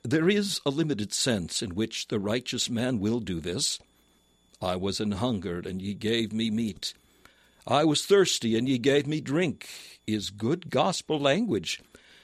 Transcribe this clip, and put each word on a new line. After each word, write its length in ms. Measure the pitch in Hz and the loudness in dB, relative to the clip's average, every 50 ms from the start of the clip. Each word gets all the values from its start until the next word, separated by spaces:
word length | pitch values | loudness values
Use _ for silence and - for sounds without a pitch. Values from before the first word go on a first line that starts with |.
| - | -4
there 260 | 120 151 160 160 185 | 0 0 2 4 4
is 320 | 208 208 202 202 156 - - | 4 4 2 0 -4 -2 -2
a 40 | 143 | -2
limited 440 | 135 151 165 151 139 104 107 92 - | 0 0 0 0 0 -2 -2 -4 -4
sense 480 | - - 135 113 98 85 80 - - | -2 0 0 0 0 -2 -4 -4 -4
in 140 | - - 85 | -6 -4 -2
which 320 | 101 110 - - - - | -2 -2 -2 -4 -8 -6
the 120 | - 123 104 | -4 -4 -2
righteous 500 | 95 104 110 127 123 - 131 120 - - | -2 -2 -2 -2 -4 -4 -4 -4 -2 -2
man 300 | 123 110 120 127 131 101 | -2 -2 0 0 0 0
will 200 | 95 107 117 123 | 0 0 0 0
do 220 | 107 90 90 82 | -2 -4 -4 -4
this. 380 | 76 87 87 123 139 - - - - _ _ _ _ _ _ _ _ _ _ _ _ _ - _ | -4 -4 -4 -2 -2 -4 -4 -6 -10 _ _ _ _ _ _ _ _ _ _ _ _ _ -10 _
"I 160 | 92 92 90 | -2 -2 -2
was 240 | 92 95 98 92 - | 0 -2 -2 -2 -2
an 120 | 110 104 101 | -2 -2 -2
hungered, 520 | 90 117 127 117 92 82 92 87 87 - | 0 0 -2 -2 -2 -4 -4 -6 -6 -6
and 160 | 92 92 92 | -8 -8 -6
ye 120 | 95 101 101 | -6 -6 -6
gave 380 | 85 - 107 117 117 117 101 | -4 -2 0 0 0 0 -2
me 180 | 107 113 113 113 | -2 -2 -2 -2
meat. 440 | 107 113 117 104 92 - - - - - _ _ _ _ - - _ _ _ _ _ _ - | 0 -2 -2 -4 -4 -8 -10 -12 -12 -14 _ _ _ _ -20 -20 _ _ _ _ _ _ -4
I 180 | - 123 143 160 | 0 2 4 4
was 220 | 160 147 - - | 4 4 2 4
thirsty, 500 | - 202 202 180 - - - - 113 110 | 6 6 6 6 6 2 0 0 2 2
and 140 | 113 123 135 | 2 2 2
ye 80 | 135 | 2
gave 300 | 120 113 135 135 147 131 | 2 4 4 4 4 4
me 120 | 143 156 156 | 2 -2 -4
drink," 480 | 117 127 139 170 185 151 107 - - - - - - - - - _ | -2 0 0 2 2 0 -2 -4 -10 -16 -16 -16 -18 -20 -20 -10 _
is 240 | 113 107 107 92 87 | -2 -2 -2 -2 -6
good 400 | 98 101 107 120 165 180 - - | -6 -4 -2 -2 -2 -2 -2 -2
gospel 500 | - 123 165 196 175 - - - 156 147 | 0 2 2 2 0 -2 -2 -2 -2 2
language. 600 | 143 139 139 196 240 202 117 92 82 - - - - _ - - - - - - | 4 4 4 4 2 0 0 0 0 -4 -6 -8 -10 _ -20 -20 -20 -20 -20 -20